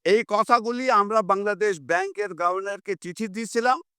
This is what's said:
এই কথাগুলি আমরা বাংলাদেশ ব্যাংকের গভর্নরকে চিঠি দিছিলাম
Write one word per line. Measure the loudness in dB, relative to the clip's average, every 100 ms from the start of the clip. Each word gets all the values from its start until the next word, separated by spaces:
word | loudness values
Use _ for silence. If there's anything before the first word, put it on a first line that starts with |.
এই | 2 2 2
কথাগুলি | -2 2 0 0 -2 2
আমরা | 2 4 2
বাংলাদেশ | 2 0 0 0 0 -2
ব্যাংকের | -2 -2 -2 -4 -6
গভর্নরকে | -2 -2 0 -4 -6 -8 -8
চিঠি | -8 -8 -8
দিছিলাম | -6 -6 0 2 0 -2